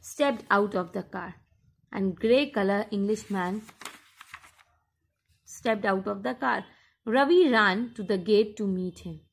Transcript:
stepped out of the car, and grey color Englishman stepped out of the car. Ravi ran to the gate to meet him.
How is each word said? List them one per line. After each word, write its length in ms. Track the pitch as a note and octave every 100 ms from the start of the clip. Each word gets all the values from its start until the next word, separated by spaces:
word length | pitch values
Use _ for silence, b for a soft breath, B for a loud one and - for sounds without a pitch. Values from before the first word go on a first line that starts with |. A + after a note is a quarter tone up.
stepped 440 | - - C#4 A#3 -
out 240 | G3+ G#3
of 180 | G3 F3
the 100 | G3
car, 320 | F#3 F#3+ F3+ - _ _ _ _ _
and 240 | - G3 E3+
grey 340 | A3+ B3 C#4+
color 360 | A3+ G3 G3+ G#3+
Englishman 720 | G3+ G3+ G#3+ - G3+ F3+ G#3 G#3+ - - - _ _ - - - _ _ _ _ _ _ _ _ _
stepped 400 | _ - A#3+ A3
out 220 | G3+ F#3+ G3
of 160 | G3+
the 120 | A3+
car. 300 | B3+ B3+ G#3+ - b b b
Ravi 440 | - A#3+ C#4 F4 E4
ran 440 | A#3 G#3 F#3 A#3+
to 80 | -
the 160 | F#3 G3
gate 380 | F3 G#3 G#3+ G#3+
to 100 | G3+
meet 340 | F#3 F#3 E3+
him. 200 | F3 D#3+ _